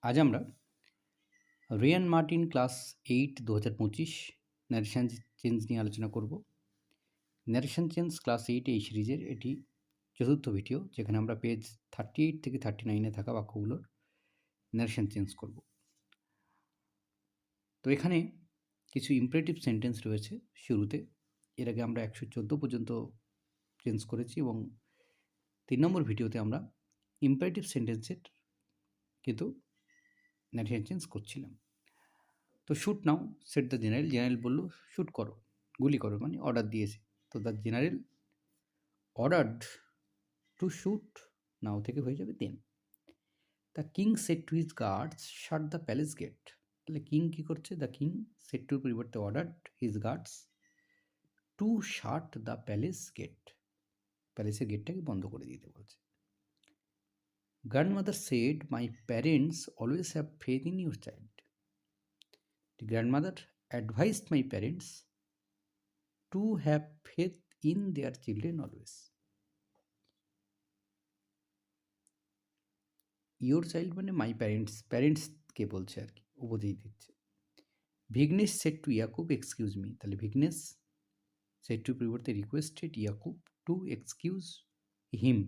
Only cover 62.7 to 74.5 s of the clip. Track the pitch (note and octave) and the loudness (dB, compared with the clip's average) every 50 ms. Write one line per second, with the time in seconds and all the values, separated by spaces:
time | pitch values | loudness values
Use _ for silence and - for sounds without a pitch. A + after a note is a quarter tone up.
62.7 | _ _ A#2 G#2+ A2 A2+ A2+ A#2+ B2+ C#3+ D#3 F#3+ F#3 - - _ _ _ _ _ | _ _ -6 0 2 2 4 4 4 4 2 0 -4 -8 -14 _ _ _ _ _
63.7 | - A#2+ A2+ G#2+ G#2+ G2+ D#3+ A3 G#3+ - - - E3+ C#3+ B2 - - G#2 G2 A#2+ | -6 -4 -4 -2 2 2 4 4 4 0 -2 2 2 2 2 2 0 -2 -2 -2
64.7 | E3 F3+ - - - - _ _ _ _ _ _ _ _ _ _ _ _ _ _ | -4 -4 -8 -14 -16 -20 _ _ _ _ _ _ _ _ _ _ _ _ _ _
65.7 | _ _ _ _ _ _ _ _ _ _ _ _ - F#3+ G#3 A3 A3 F3 C3 D3+ | _ _ _ _ _ _ _ _ _ _ _ _ -4 0 0 2 0 2 4 4
66.7 | D3+ D3+ D3+ - - - _ - - - E3+ F#3 E3+ - _ _ _ _ - D3+ | 4 4 4 0 -16 -20 _ -12 -2 0 0 0 0 -6 _ _ _ _ 2 2
67.7 | E3 G3 G3+ G3 F3 C#3+ C3+ B2 B2+ - - - A2+ G#2 G#2+ E3+ E3+ D#3+ - - | 2 4 2 0 -2 -2 -2 -4 -6 -6 -4 -4 -4 -2 -2 -2 -2 -2 -6 -8
68.7 | - - - - - - - _ _ _ _ _ _ _ _ _ _ _ _ _ | -10 -16 -18 -20 -20 -20 -20 _ _ _ _ _ _ _ _ _ _ _ _ _
69.7 | _ _ _ _ _ _ _ _ _ _ _ _ _ _ _ _ _ _ _ _ | _ _ _ _ _ _ _ _ _ _ _ _ _ _ _ _ _ _ _ _
70.7 | _ _ _ _ _ _ _ _ _ _ _ _ _ _ _ _ _ _ _ _ | _ _ _ _ _ _ _ _ _ _ _ _ _ _ _ _ _ _ _ _
71.7 | _ _ _ _ _ _ _ _ _ _ _ _ _ _ _ _ _ _ _ _ | _ _ _ _ _ _ _ _ _ _ _ _ _ _ _ _ _ _ _ _
72.7 | _ _ _ _ _ _ _ _ _ _ _ _ _ _ B2+ B2 C#3 E3 E3+ E3 | _ _ _ _ _ _ _ _ _ _ _ _ _ _ 2 4 4 4 2 0
73.7 | - E3 F3 F#3 E3+ F#3 F#3+ G3 F#3+ E3 A2 A2+ A2+ A2+ A#2 G#2+ | -2 -2 -2 -2 -4 -4 -4 -2 0 0 0 0 0 0 0 0